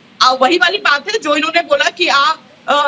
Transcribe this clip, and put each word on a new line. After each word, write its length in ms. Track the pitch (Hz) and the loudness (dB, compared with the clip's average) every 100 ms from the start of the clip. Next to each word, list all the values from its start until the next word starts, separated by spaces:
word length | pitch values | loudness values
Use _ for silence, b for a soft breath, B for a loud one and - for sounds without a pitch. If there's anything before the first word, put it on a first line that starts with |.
| - - | -20 -2
आ, 100 | 254 | 0
वही 260 | 254 254 349 | 2 2 2
वाली 200 | 349 392 | 0 0
बात 320 | 339 285 - | -2 -2 -4
है 80 | 427 | -6
जो 180 | 294 302 | -2 -2
इन्होंने 240 | 311 339 | 0 -2
बोला 300 | 320 285 311 | 0 0 -2
कि 180 | 349 339 | -2 -2
आ, 160 | 269 294 320 - - - | 0 0 -2 -10 -14 -2
आ, 60 | 285 | 0